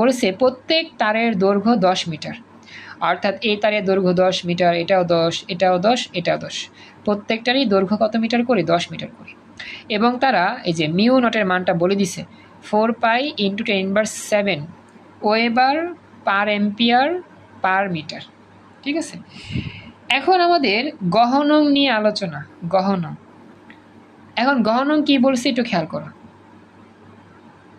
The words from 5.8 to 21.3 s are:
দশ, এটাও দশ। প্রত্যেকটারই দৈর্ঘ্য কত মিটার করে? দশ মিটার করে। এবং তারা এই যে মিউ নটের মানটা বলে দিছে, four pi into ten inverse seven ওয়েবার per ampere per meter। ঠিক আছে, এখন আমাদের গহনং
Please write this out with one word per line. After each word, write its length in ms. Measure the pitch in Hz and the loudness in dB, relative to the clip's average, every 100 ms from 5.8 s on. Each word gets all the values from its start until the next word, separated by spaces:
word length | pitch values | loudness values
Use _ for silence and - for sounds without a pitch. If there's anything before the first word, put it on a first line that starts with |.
| 202 | 2
দশ, 120 | 247 - 185 | 0 -2 -6
এটাও 180 | 170 156 156 | -4 -4 -6
দশ। 100 | - - - - - - | -12 -14 -18 -20 -10 -4
প্রত্যেকটারই 580 | 202 - 226 240 262 247 | -4 -4 -4 0 0 2
দৈর্ঘ্য 220 | 196 190 208 | 2 2 0
কত 100 | 214 226 | 0 0
মিটার 180 | 220 240 240 | 0 0 2
করে? 120 | 226 165 | 0 2
দশ 100 | 170 170 | 0 -2
মিটার 200 | 160 156 - | -10 -14 -16
করে। 140 | - - - - - - - 214 | -20 -20 -20 -20 -18 -16 -6 0
এবং 140 | 240 247 | 0 0
তারা 200 | 269 202 185 254 - | 0 2 0 -2 -4
এই 40 | 165 | -2
যে 60 | 156 175 | 0 2
মিউ 160 | 226 262 | 2 4
নটের 220 | 240 226 190 | 2 0 0
মানটা 220 | 180 180 170 | 0 0 0
বলে 140 | 175 196 | 0 0
দিছে, 200 | 190 - - - - - - | -2 -6 -14 -18 -20 -20 -4
four 200 | 214 226 233 | 0 0 0
pi 180 | 226 240 294 294 202 | 0 0 -2 -2 -4
into 160 | 202 226 | -2 -2
ten 100 | 196 190 | -2 0
inverse 300 | 202 214 - - | -2 -2 -6 -2
seven 280 | 208 202 156 160 - - - - - 208 | 0 0 -2 -6 -16 -20 -20 -20 -6 0
ওয়েবার 500 | 220 233 233 262 302 349 330 - - - | 0 2 2 2 0 -4 -10 -18 -10 -2
per 180 | 196 208 208 | 0 0 0
ampere 560 | 208 202 233 240 285 359 - - - - | 0 0 2 4 2 -2 -8 -20 -20 -4
per 200 | 190 190 196 165 | 0 0 0 -4
meter। 260 | 147 - - - - - - - | -8 -14 -16 -20 -20 -20 -20 -12
ঠিক 120 | 269 320 | -6 -4
আছে, 140 | - - - - - - - - - - - | -6 -12 -18 -20 -10 -8 -8 -12 -20 -14 -4
এখন 320 | 247 285 370 | -2 2 2
আমাদের 500 | 349 349 254 220 294 - 180 | 4 2 2 0 -2 -4 0
গহনং 600 | 208 240 | 2 2